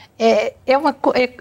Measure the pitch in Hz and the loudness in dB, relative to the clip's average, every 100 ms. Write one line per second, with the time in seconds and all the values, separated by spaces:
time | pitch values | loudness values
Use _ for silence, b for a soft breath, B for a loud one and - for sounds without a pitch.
0 | B - 226 214 233 - - 262 302 277 | B -2 0 0 -2 -6 -2 -2 -2 -2
1 | 277 254 247 - | -2 -2 -4 -6